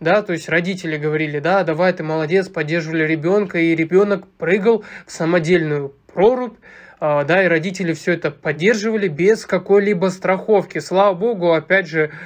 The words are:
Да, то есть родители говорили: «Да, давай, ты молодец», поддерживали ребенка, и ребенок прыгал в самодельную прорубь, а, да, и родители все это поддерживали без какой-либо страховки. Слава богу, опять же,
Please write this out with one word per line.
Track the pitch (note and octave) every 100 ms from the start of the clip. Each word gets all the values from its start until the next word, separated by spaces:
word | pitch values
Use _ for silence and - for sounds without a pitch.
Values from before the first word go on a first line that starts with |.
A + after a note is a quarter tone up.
Да, | D#3+ G3+
то | G#3
есть | E3+ -
родители | D#3+ F3+ F#3 E3+ D#3
говорили: | D3+ D3+ D#3 D3
«Да, | D3+ G3 E3
давай, | D#3 F#3
ты | F3+
молодец», | D#3 D#3 D3+ F#3+ F#3
поддерживали | - D3+ E3+ D#3 D#3+
ребенка, | D#3 D#3+ D#3 G3+ G3 F3
и | E3 D#3+
ребенок | D#3+ F3+ G3+ G3 - _
прыгал | E3 G#3 G3 A3+ - - -
в |
самодельную | - D#3+ F3+ D#3+ F3+ D#3 D3 C#3 - _
прорубь, | - G3+ B3+ B3 - - - - -
а, | D3+ D3 C#3
да, | F3+
и | F#3
родители | E3 E3+ F#3 F3
все | E3 -
это | E3+ D#3+
поддерживали | - D#3 D3+ F3+ A#3 G#3+ A3 G3+
без | D3 F#3 A3 -
какой-либо | F#3 F#3 G3+ G3+ F#3+ F#3+
страховки. | F3+ F3 F#3+ F#3+ G#3 - E3
Слава | D3 F#3 G3+ F3+
богу, | A3+ A3 F3
опять | D#3+ D3+ F#3 E3+
же, | D#3+ D#3 -